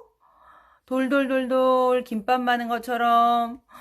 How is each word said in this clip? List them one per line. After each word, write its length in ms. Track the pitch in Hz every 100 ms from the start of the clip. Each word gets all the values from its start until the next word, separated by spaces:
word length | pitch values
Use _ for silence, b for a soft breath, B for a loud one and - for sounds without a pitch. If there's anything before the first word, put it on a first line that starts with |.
| - _ b b b b b b _
돌돌돌돌 1200 | 262 262 277 262 262 254 262 262 254 254 254
김밥 360 | 247 220 208 254
마는 280 | 247 240 233
것처럼. 920 | 233 233 233 240 233 233 240 233 247 _ B